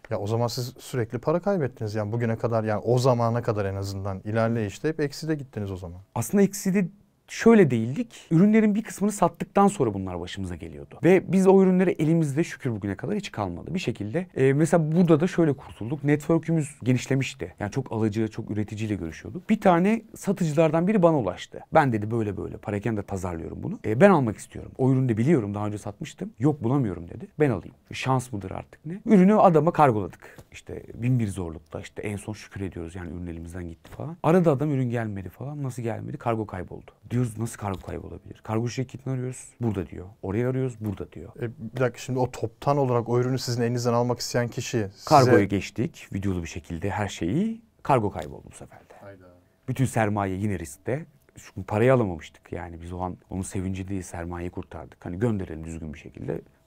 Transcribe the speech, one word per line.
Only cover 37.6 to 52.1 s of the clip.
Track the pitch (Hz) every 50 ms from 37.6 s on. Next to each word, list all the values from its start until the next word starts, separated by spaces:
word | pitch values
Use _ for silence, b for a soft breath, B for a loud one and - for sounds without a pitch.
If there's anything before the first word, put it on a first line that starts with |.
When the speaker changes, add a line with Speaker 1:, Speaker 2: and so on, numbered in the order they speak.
| - 101 95 90
Speaker 2:
kaybolabilir?" | - 87 82 80 80 82 85 92 - 95 - - _
Kargo | - 110 110 120 120
şirketini | - 131 127 - - 131 - 131 131
arıyoruz, | 127 123 127 123 - - - _ _
"Burada," | 120 113 101 98 85
diyor. | 80 82 85 90 98 - _
Orayı | - 95 95 113 123
arıyoruz, | 127 127 131 131 131 117 104
"Burada," | 107 107 95 - - -
diyor. | - 80 82 - - -
Speaker 1:
E, | 123 113 127 - 110 110 -
bir | 127
dakika, | 131 123 - -
şimdi | - - 127 127
o | 127 123
toptan | - - 120 110 - _ - 143 143
olarak | 143 139 123 123 120 110 113
o | 120 123
ürünü | 123 127 131 123
sizin | - 123 120 120
elinizden | 120 117 123 123 117 120 117
almak | 120 123 123 120 120
isteyen | - - - 123 120
kişi | 113 - - 123 - -
size | 117 104 95 - - -
Speaker 2:
Kargoya | - 156 143 127 127 123 107 101
geçtik, | 90 104 95 - - - - 123 175 - - - - -
videolu | 101 95 98 92 90 82
bir |
şekilde | 80 - 85 - - 85 80 82 101
her | 92 101 104
şeyi. | 98 - - 82 85 110 165 214 226 226 226 - _ _ _ -
Kargo | - 139 123 104 98
kayboldu | - 90 78 73 60 50 - -
bu | -
sefer | - - - - -
de. | - _ - -
Speaker 1:
Hayda. | - 101 101 - - 90 - _ _ _ _ _ _
Speaker 2:
Bütün | - 127 - 131
sermaye | 123 - 120 110 104 104 104 101 95 95
yine | 95 104 107 98 82
riskte. | 85 80 - - _ - 120 151 170 - _ _ _ _ _
Çünkü | - - - _ 98 92
parayı | - 107 107 117 127 131
alamamıştık | 123 113 95